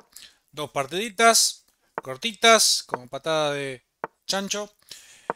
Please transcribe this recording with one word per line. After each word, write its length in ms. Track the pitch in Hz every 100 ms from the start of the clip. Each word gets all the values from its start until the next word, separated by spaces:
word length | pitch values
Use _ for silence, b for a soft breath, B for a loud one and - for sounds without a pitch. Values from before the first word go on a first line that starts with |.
| - B B B _
Dos 180 | 139 147
partiditas, 960 | 143 131 175 233 190 233 226 - - _ _ _ -
cortitas, 840 | - 131 - 208 226 214 - - -
como 220 | 127 123
patada 440 | 139 160 156 147
de 320 | 143 135 127 _ _ - _ -
chancho. 440 | 190 196 214 208 _ B B B B B